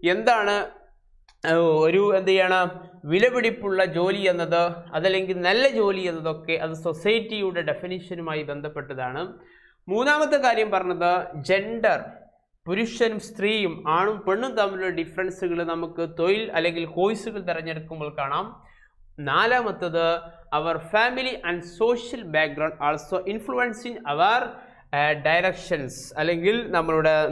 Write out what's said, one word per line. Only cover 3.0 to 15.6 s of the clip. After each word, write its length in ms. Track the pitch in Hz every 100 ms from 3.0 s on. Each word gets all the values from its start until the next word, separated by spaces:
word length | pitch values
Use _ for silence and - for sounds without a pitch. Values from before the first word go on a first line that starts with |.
| 147
വിലപിടിപ്പുള്ള 680 | 170 240 247 226 - 202 190 190 160
ജോലി 260 | 185 196 190
എന്നത്, 280 | 175 165 170 175 170 - 156
അതല്ലെങ്കിൽ 380 | 180 190 190 185 175
നല്ല 180 | 214 269 226
ജോലി 260 | 202 190 185
എന്നതൊക്കെ 440 | 165 160 156 160 165 160
അത് 80 | 160 170
സൊസൈറ്റിയുടെ 800 | 160 202 226 220 214 196 175 156
ഡെഫിനിഷനുമായി 720 | 143 180 185 180 175 165 156 147
ബന്ധപ്പെട്ടതാണ്. 720 | 143 147 151 135 135 127 131 180 - - - _ _ -
മൂന്നാമത്തെ 480 | 202 262 294 302 285 254
കാര്യം 240 | 226 214 190
പറഞ്ഞത് 340 | 180 170 175 180 - 156 135
gender, 500 | 190 208 226 220 151 110 - - _ _ _ -
പുരുഷനും 500 | 190 226 - 226 220 -
സ്ത്രീയും 480 | - 196 220 190 160 151 160
ആണും 200 | 196 214 190
പെണ്ണും 260 | 196 262 220
തമ്മിലുള്ള 380 | 202 190 185 165
ഡിഫറൻസുകൾ 560 | 165 - 185 180 180 170